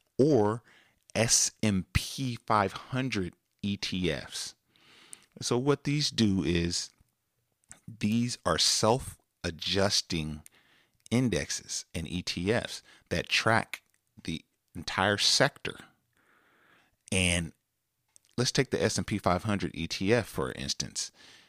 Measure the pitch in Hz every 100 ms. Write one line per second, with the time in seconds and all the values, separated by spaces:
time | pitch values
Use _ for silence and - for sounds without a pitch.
0 | _ - 139 135 104 113 - - _ _
1 | _ 98 120 - - - 107 98 - -
2 | - - 135 117 - 110 98 - - 131
3 | 131 107 90 - _ _ 101 101 - 92
4 | 87 71 - - - - _ _ _ -
5 | - - _ - - 123 139 143 - 147
6 | 143 - 110 95 76 87 85 87 - _
7 | _ _ _ _ _ _ _ - - 110
8 | 104 117 120 - - 80 - - 107 127
9 | - - _ _ 87 80 - 92 98 -
10 | - 85 78 76 - _ _ _ _ _
11 | - 117 127 85 69 - - - - -
12 | 80 87 - - 90 113 - - - -
13 | - 87 - - - 113 - - _ _
14 | _ _ - - _ _ _ - - -
15 | 98 104 - - 135 - - - - _
16 | _ _ _ _ _ _ _ _ _ _
17 | - 95 90 87 80 - _ _ _ _
18 | _ _ _ - 123 - 131 - 107 -
19 | 95 104 - 90 107 101 87 - 80 -
20 | 95 117 101 - 65 - 67 - - -
21 | - _ - -